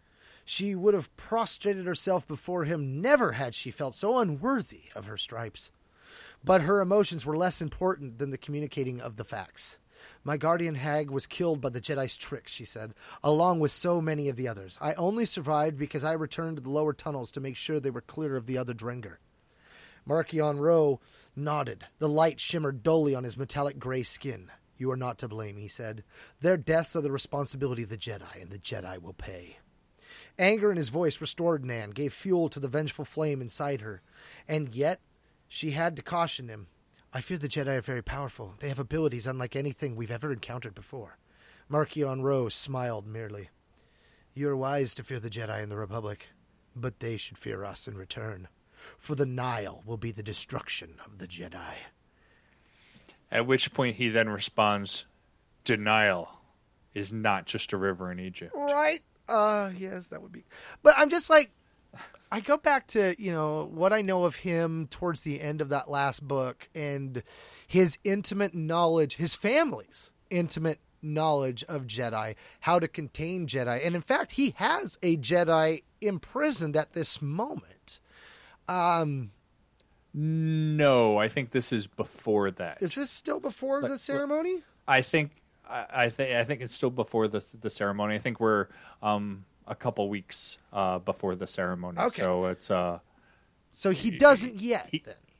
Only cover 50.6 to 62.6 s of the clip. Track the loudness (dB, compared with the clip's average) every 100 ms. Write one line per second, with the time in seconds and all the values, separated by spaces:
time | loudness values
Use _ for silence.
50.6 | -6 -8 -10 -16 -20 -16 -14 -12 -12 -12
51.6 | -12 -14 -16 _ _ _ _ _ _ _
52.6 | _ _ _ -20 -20 -20 -4 0 4 2
53.6 | 2 0 0 0 2 4 2 0 -2 2
54.6 | 4 2 -2 -6 -8 _ _ _ _ _
55.6 | 0 2 4 6 6 4 -2 -14 _ _
56.6 | _ _ _ -8 -6 0 2 2 0 -6
57.6 | -4 -2 0 -2 -4 -8 -10 -10 -10 -4
58.6 | 0 2 2 0 _ _ 0 4 4 2
59.6 | -2 -6 -10 -10 -12 -16 -16 -20 -20 -20
60.6 | -18 6 8 10 8 4 8 8 6 _
61.6 | _ _ _ -20 -20 -16 -6 -2 2 2